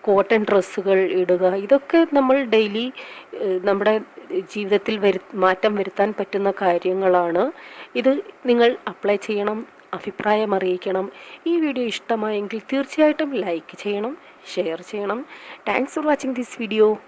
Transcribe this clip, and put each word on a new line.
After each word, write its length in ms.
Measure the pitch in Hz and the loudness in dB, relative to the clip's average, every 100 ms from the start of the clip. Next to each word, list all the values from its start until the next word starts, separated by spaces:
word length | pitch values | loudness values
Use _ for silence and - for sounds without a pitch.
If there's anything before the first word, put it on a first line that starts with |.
കോട്ടൺ 440 | - 196 190 226 | 2 2 4 2
ഡ്രസ്സുകൾ 540 | 214 202 180 - 196 190 | 4 2 2 -4 2 2
ഇടുക. 560 | 190 185 180 180 185 | 4 0 2 2 2
ഇതൊക്കെ 520 | 190 196 277 - 339 330 | 0 2 2 4 2 4
നമ്മൾ 300 | 285 262 269 | 2 4 2
ഡെയിലി, 500 | 254 220 214 208 247 - - - - | 4 2 2 -2 -6 -8 -18 -20 -16
ഏഹ്, 260 | - 208 185 | -6 -2 -2
നമ്മുടെ 360 | 190 202 202 214 - - - 170 | 0 0 2 0 -2 -18 -8 -8
ജീവിതത്തിൽ 580 | 185 208 202 202 - 220 | -6 -8 0 0 0 0
വരു-, 380 | 196 190 - 208 | 2 0 -4 0
മാറ്റം 380 | 185 185 220 | 2 2 0
വരുത്താൻ 400 | 208 190 - 202 208 | 0 -4 -2 -2 -2
പറ്റുന്ന 320 | 196 208 196 190 | -6 -2 -2 0
കാര്യങ്ങളാണ്. 880 | 190 175 185 185 190 180 175 170 240 - - - - 240 | 0 0 0 0 2 2 2 0 -2 -4 -18 -20 -8 0
ഇത് 240 | 240 285 - - 254 | 0 0 -4 -10 0
നിങ്ങൾ 300 | 240 233 247 - | 4 4 2 -8
അപ്ലൈ 280 | 185 196 202 | -6 -2 -2
ചെയ്യണം, 500 | - 208 202 214 240 _ _ | -2 -4 -4 -6 -10 _ _
അഭിപ്രായം 600 | 180 - - 208 214 220 | -12 -10 -6 0 0 0
അറിയിക്കണം. 580 | 190 190 180 196 185 196 - - - - | -2 -2 -2 -2 -4 -4 -10 -20 -10 -2
ഈ 140 | 339 | 0
വീഡിയോ 260 | 311 254 240 | 0 -2 -4
ഇഷ്ടമായെങ്കിൽ 720 | - - 226 214 214 202 220 - | -6 -4 -4 -2 -4 -6 -10 -4
തീർച്ചയായിട്ടും 640 | 269 277 - 302 302 302 | -4 -4 2 2 2 -4
ലൈക്ക് 420 | 262 196 170 - - | -4 -4 -4 -8 -12
ചെയ്യണം, 420 | 208 202 220 302 - - - | -6 -4 -6 -8 -18 -20 -12
ഷെയർ 260 | - 170 160 | -6 -4 -6
ചെയ്യണം. 460 | 180 214 202 214 294 - - - - | -8 -8 -6 -6 -8 -18 -20 -12 -4
Thanks 240 | 208 269 - | -2 -2 -2
for 140 | 302 | 0
watching 240 | 285 262 247 | 0 -2 -6
this 240 | 240 - | -8 -8
video. 340 | 226 214 214 214 | -4 4 4 4